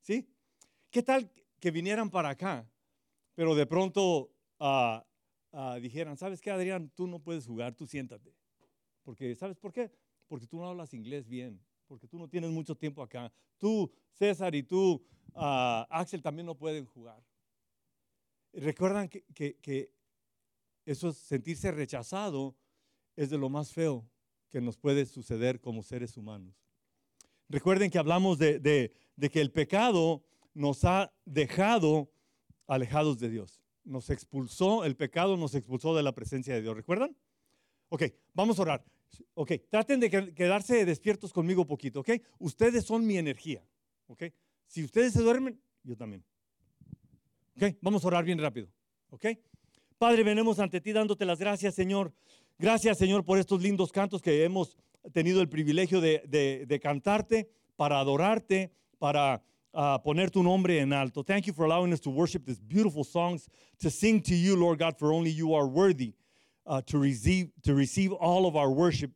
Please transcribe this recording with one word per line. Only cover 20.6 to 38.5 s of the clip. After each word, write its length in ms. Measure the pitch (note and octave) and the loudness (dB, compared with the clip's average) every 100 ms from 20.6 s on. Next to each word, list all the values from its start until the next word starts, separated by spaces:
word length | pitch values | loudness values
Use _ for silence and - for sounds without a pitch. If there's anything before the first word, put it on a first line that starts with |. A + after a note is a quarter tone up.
| _ _ | _ _
eso 260 | - C#3 F3 | -10 -8 -6
es 80 | D3+ | -8
sentirse 520 | - C#3 D#3 D#3 F#3+ | -6 -6 -6 -6 -6
rechazado? 840 | D3+ C#3 C3+ A#2 F#3+ G#3 C#3 C3+ C3 _ _ _ _ _ - | -6 -8 -8 -8 -8 -6 -6 -8 -10 _ _ _ _ _ -8
Es 140 | C#3+ | -4
de 80 | D3 | -2
lo 120 | C3+ | -4
más 220 | C#3+ D3 | -4 -8
feo 380 | - D#3+ C3 A2+ _ _ _ _ | -4 -4 -4 -10 _ _ _ _
que 120 | C3+ | -8
nos 160 | A#2+ A2+ | -6 -4
puede 280 | D3 C#3 C3 | -2 0 -2
suceder 540 | - A2+ A2+ B2 B2+ | -6 -10 -4 -2 -2
como 240 | - A2+ | -8 -10
seres 340 | G2+ B2 A#2 - | -10 -12 -12 -14
humanos. 380 | G#2+ G#2 F#2 G2 _ _ _ _ _ _ _ _ _ | -16 -16 -20 _ _ _ _ _ _ _ _ _ _
Recuerden 420 | C#3 F3+ F#3+ G3 | -4 2 2 2
que 80 | E3+ | 0
hablamos 400 | D3+ F3 F#3+ E3 | 2 2 2 4
de, 180 | D#3 D3 | 2 4
de, 360 | C3+ D3 A#2+ _ _ - | 4 4 2 _ _ -4
de 140 | C#3+ | -2
que 120 | D#3+ | 0
el 100 | C#3+ | 0
pecado 720 | D#3+ C#3+ F#3+ A#3+ F#3+ E3 D#3 _ _ _ - | 0 0 2 2 2 2 0 _ _ _ -4
nos 300 | C#3+ C#3 F3+ | -2 2 2
ha 280 | F#3 G3 _ - | 2 -2 _ -6
dejado 840 | D3 C#3 - G3 A#3 D#3+ D#3 C#3+ _ _ _ _ _ _ | -2 -2 0 2 4 4 2 0 _ _ _ _ _ _
alejados 540 | C3+ A#2+ D3+ D3+ B2+ | -4 0 0 0 0
de 100 | A#2 | -4
Dios. 320 | A2+ F#2+ _ _ _ | -6 -10 _ _ _
Nos 260 | - C3 - | -12 -12 -6
expulsó, 760 | C3+ - C#3 B2+ - F#3 A3 E3 | -8 -6 -8 -8 -2 0 2 0
el 100 | C3+ | -4
pecado 420 | C#3+ E3 F#3 F#3 | -4 0 0 0
nos 160 | D#3 | -2
expulsó 400 | C#3 A#2 B2+ D#3 | -4 -6 -6 0
de 80 | D#3+ | 0
la 140 | C#3+ A#2+ | 0 -4
presencia 400 | A2 C3+ B2+ B2 | -8 -8 -4 -4
de 80 | |
Dios. 120 | A2 A2 | -4 -8
¿Recuerdan? 400 | G#2 F3+ C#4 D4+ _ _ _ _ _ _ _ | -6 -4 -4 -6 _ _ _ _ _ _ _
Ok, 140 | D3+ D3+ - _ | -4 -4 -6 _
vamos 240 | - G#3 | -2 0